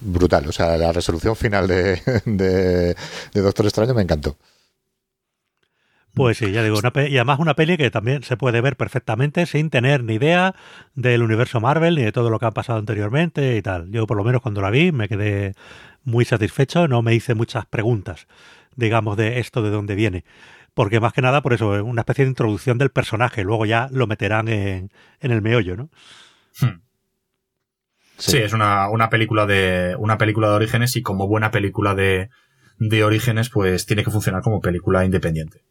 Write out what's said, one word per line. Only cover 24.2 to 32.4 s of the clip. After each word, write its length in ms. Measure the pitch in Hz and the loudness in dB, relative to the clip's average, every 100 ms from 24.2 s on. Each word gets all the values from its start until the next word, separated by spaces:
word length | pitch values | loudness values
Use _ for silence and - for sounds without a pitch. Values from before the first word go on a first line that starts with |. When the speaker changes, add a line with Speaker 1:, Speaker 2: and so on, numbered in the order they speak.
| 101 107 113 | -2 0 0
Speaker 2:
en, 420 | 107 98 95 95 - - _ | -2 -2 -6 -10 -16 -20 _
en 100 | 135 | -2
el 100 | 113 | -2
meollo, 360 | 104 120 92 92 | 0 0 0 -6
¿no? 120 | 147 _ - - - _ _ - | -12 _ -20 -20 -20 _ _ -4
Speaker 3:
Hmm. 220 | 123 87 _ _ _ _ _ _ _ _ _ _ _ _ _ - | -2 -2 _ _ _ _ _ _ _ _ _ _ _ _ _ -8
Speaker 1:
Sí. 140 | - | 0
Speaker 3:
Sí, 40 | 139 | 0
es 140 | 104 | 0
una, 360 | 113 104 101 98 | 0 2 2 0
una 200 | 110 113 | 0 0
película 360 | 113 110 110 101 | 2 0 0 2
de, 500 | 98 95 92 90 90 | 2 2 0 -2 -2
una 200 | 104 107 | -2 0
película 320 | 107 107 107 | 0 2 2
de 40 | 104 | 2
orígenes 400 | 110 117 120 117 | 2 0 0 -2
y 40 | |
como 260 | 110 95 98 | -4 -2 0
buena 240 | 107 107 | 0 0
película 440 | 104 101 107 104 98 | 0 -2 -2 -2 0
de, 340 | 98 95 92 - | 0 0 -2 -12